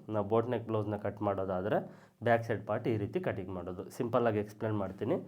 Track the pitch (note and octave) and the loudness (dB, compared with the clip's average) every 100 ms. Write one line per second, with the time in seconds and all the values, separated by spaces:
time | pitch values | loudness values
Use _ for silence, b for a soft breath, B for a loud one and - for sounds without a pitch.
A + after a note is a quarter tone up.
0 | - G#2+ G2+ A2+ A#2+ A#2 A2+ A2 G2+ G#2 | -2 -2 4 2 2 -2 0 0 0 -2
1 | G#2+ G2+ G#2 F#2+ F#2+ F#2 G2 E3 - B | -4 0 0 2 0 0 2 0 -2 B
2 | B _ A2+ A#2 A2+ G2+ - G#2+ C#3+ A2 | B _ 4 4 2 -2 -2 -2 0 0
3 | G2+ F#3 F3+ G2+ F#2 F2+ F2+ F2+ C3+ - | 0 -2 -2 -4 -6 -6 -6 -8 -8 -6
4 | A#2+ B2 A#2+ G#2 G#2 - A2+ G#2+ F#2+ F#2+ | 0 4 4 2 -2 -4 -2 0 -2 -4
5 | G#2 F#3 | -2 -2